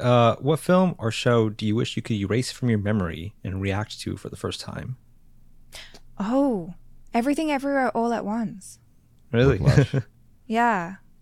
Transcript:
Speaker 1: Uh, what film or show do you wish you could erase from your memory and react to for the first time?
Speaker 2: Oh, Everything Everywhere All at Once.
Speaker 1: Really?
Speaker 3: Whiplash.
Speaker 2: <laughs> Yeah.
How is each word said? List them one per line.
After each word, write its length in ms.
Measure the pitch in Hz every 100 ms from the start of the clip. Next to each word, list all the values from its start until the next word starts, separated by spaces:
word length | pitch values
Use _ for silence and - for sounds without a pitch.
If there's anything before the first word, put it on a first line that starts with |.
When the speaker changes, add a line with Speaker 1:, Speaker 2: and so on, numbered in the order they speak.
Speaker 1:
Uh, 360 | 123 123 117 -
what 220 | 131 156
film 360 | - 180 185 -
or 140 | 113
show 380 | - 127 120 110
do 160 | 107 107
you 100 | 110
wish 200 | 127 -
you 40 |
could 140 | - 110
erase 360 | 98 113 127
from 180 | - 123
your 100 | 107
memory 540 | 101 107 87 80 82 -
and 180 | - 95
react 380 | 98 98 107 -
to 140 | - 92
for 120 | -
the 80 | -
first 220 | 95 92
time? 360 | - - - 127 _ - - - - - - - - - - -
Speaker 2:
Oh, 560 | 202 262 285 214 170 - - - -
Everything 380 | 233 240 294 311
Everywhere 380 | 285 277 277 254 -
All 180 | 233
at 120 | 226 196
Once. 540 | 226 214 208 - - _ _ _ _ -
Speaker 1:
Really? 260 | 113 131 107
Speaker 3:
Whiplash. 380 | 135 151 135 139
Speaker 2:
<laughs> 480 | - _ _ - -
Yeah. 480 | 226 240 208 170 190 - -